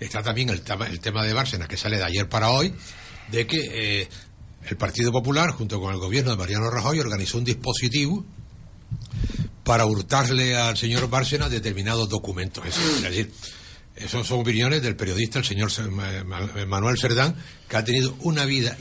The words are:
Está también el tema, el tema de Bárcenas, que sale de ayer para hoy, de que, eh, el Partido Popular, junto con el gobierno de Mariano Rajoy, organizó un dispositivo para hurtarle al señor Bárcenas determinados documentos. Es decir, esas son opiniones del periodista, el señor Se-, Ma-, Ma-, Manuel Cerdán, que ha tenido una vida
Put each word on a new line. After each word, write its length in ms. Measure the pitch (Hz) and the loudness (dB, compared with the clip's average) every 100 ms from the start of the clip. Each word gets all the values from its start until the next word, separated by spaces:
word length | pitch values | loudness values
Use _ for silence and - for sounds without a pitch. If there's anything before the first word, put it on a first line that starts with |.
Está 220 | - 107 | -8 -4
también 280 | 107 113 127 | -2 0 0
el 100 | 90 | -2
tema, 260 | - 98 - | -2 -4 -4
el 120 | 85 | -4
tema 240 | 113 110 | -2 0
de 80 | 110 | 2
Bárcenas, 360 | 113 131 98 82 | 2 0 -2 -4
que 100 | 95 | -4
sale 180 | 107 104 | -2 0
de 80 | |
ayer 240 | 87 95 98 | 0 0 0
para 220 | 110 110 | 2 4
hoy, 240 | 131 185 - - - - - - | 4 2 -2 -12 -16 -16 -16 -4
de 160 | 113 117 | -2 0
que, 560 | 160 135 113 104 101 | 0 -2 -2 0 0
eh, 60 | 95 - - - - - - | -2 -10 -18 -18 -20 -16 -8
el 80 | - | -2
Partido 360 | 98 104 120 | 0 2 2
Popular, 380 | 123 120 143 170 | 4 4 4 2
junto 280 | 131 107 104 | 0 -2 -2
con 120 | 95 | -2
el 40 | 95 | -2
gobierno 340 | 92 127 127 | 0 2 2
de 40 | 104 | 0
Mariano 320 | 90 104 117 | 0 0 0
Rajoy, 280 | 120 117 156 | 2 2 2
organizó 380 | 120 101 90 120 | 0 0 0 0
un 60 | |
dispositivo 840 | 120 123 127 117 123 147 143 196 - - - - - - - - - - - - - - | 0 0 -2 0 0 2 2 0 -4 -14 -16 -18 -18 -18 -10 -10 -6 -2 -2 -2 -4 -2
para 220 | - 117 107 | 2 4 4
hurtarle 680 | 107 90 135 123 131 127 123 | 2 2 2 4 2 2 2
al 200 | 117 110 | 2 0
señor 320 | 120 120 123 | 0 0 2
Bárcenas 420 | 131 127 143 143 | 2 2 0 0
determinados 580 | 117 110 98 101 113 107 | 0 -2 -2 0 0 2
documentos. 560 | 104 101 92 92 - 87 | 0 -2 -4 -4 -6 -4
Es 360 | 170 160 139 | 0 2 2
decir, 300 | 92 95 110 - - - - - - - | 0 -2 -2 -6 -14 -14 -18 -20 -20 -10
esas 300 | - - - | -4 -2 0
son 140 | 123 | 2
opiniones 420 | 117 110 127 151 | 2 2 4 2
del 120 | 120 | 0
periodista, 440 | - 98 92 113 131 | 0 0 0 0 0
el 60 | |
señor 260 | - 101 107 | 0 0 0
Se-, 100 | - | 0
Ma-, 380 | 107 98 95 95 | -2 -2 -4 -4
Ma-, 420 | 92 90 101 101 95 | -6 -4 -4 -4 -2
Manuel 320 | 98 113 120 | 2 4 4
Cerdán, 360 | 127 120 143 170 - - - | 4 4 2 0 -8 -16 -4
que 80 | 110 | 0
ha 80 | |
tenido 300 | 110 131 131 135 | 2 2 2 0
una 240 | 170 151 | 0 2
vida 320 | 139 135 117 - | 2 2 0 0